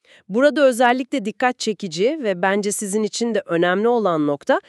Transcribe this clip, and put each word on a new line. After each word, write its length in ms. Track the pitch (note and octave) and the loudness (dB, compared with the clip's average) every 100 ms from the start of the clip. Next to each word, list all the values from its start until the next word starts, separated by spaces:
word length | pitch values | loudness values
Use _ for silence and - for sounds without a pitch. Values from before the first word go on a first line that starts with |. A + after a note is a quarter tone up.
| _ - - | _ -20 -6
Burada 380 | G3 C#4+ D4+ C4+ | 0 2 4 2
özellikle 580 | A#3 B3 B3+ C4+ C#4 G3+ | 4 2 2 -2 -4 -4
dikkat 340 | - B3+ B3 | -2 -2 -2
çekici 600 | - G3+ G3 D#3 A3 D#4+ | -4 -6 -8 -2 -2 0
ve 180 | A3+ F3+ | -4 -2
bence 300 | F#3+ G3+ G3+ | 0 0 -2
sizin 320 | G3 G#3 G#3 | -4 -4 -4
için 320 | G#3 - A#3 G#3 | -4 -2 -2 -2
de 80 | - | -2
önemli 420 | E3+ F3 F#3 A3+ | 0 2 2 2
olan 400 | A#3+ G3 D#3+ D3 | 2 2 0 0
nokta 340 | C#3+ - D4+ | -2 0 -2